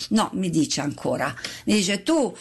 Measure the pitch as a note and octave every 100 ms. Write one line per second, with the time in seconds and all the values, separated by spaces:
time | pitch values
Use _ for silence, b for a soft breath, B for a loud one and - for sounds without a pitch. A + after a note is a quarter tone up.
0 | - G#3+ F#3+ - F#3 D#3+ D3 - D3 B2
1 | C#3 C3 C3+ B2+ B B - G#3 F#3 G3+
2 | G3+ D#4+ A#3 B